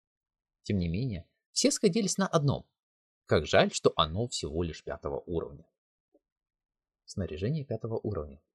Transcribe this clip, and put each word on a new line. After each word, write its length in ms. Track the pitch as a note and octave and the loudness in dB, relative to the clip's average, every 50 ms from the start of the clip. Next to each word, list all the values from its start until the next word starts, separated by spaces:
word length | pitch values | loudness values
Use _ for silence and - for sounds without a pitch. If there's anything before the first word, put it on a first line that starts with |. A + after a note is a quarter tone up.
| _ _ _ _ _ _ _ _ _ _ _ _ - | _ _ _ _ _ _ _ _ _ _ _ _ -4
Тем 160 | - G#2 F#2+ | 0 0 2
не 100 | F2 E2+ | 2 0
менее, 380 | E2 G2+ C3 C3 G2+ D#2+ - _ _ _ _ _ | 0 -2 -2 -4 -4 -6 -10 _ _ _ _ _
все 180 | - - - C#4 | -2 2 2 2
сходились 480 | - - - G3+ E3 A3+ G#3 F3 - | 2 4 2 2 2 2 0 0 0
на 80 | - F#3+ | -2 0
одном. 400 | - - D#3+ C#3+ C#3 F#2+ B1+ - _ _ _ _ _ _ _ _ _ _ _ _ | 2 2 2 4 4 0 0 -4 _ _ _ _ _ _ _ _ _ _ _ _
Как 180 | - A#2 F2 D2 | 2 2 2 2
жаль, 260 | - - G2+ F3 G3+ | 4 4 6 6 4
что 220 | - - - C3+ - | 2 2 2 2 4
оно 320 | - E2 D#2 E2 G2 A#2+ | 4 0 0 2 -2 -2
всего 360 | A#2+ - - - D2+ D2+ E2 F2+ | -2 -4 -6 -6 -4 -2 -2 -2
лишь 200 | E2 D2+ - - | -2 -4 -8 -10
пятого 380 | - C2+ - - D2+ C#2 - - | -10 -10 -6 -6 -6 -6 -6 -4
уровня. 400 | - F2 D#2+ - - C#2+ C#2 - _ _ _ _ _ _ _ _ _ _ _ _ _ _ _ _ _ _ _ _ _ _ _ _ _ _ _ _ | -4 -4 -4 -4 -4 -10 -18 -20 _ _ _ _ _ _ _ _ _ _ _ _ _ _ _ _ _ _ _ _ _ _ _ _ _ _ _ _
Снаряжение 580 | - - - F#2 - D2+ D#2 F#2 A#2+ D#3 D#3+ C3+ | -10 -6 -6 -6 -4 -4 -4 -2 -2 -2 -2 -4
пятого 360 | - A2+ A2 - A2+ A2+ - | -4 -6 -6 -4 -4 -4 -4
уровня. 400 | - G#2+ G2+ E2 D2 C#2+ C#2 - _ _ | -4 -4 -4 -4 -6 -8 -12 -18 _ _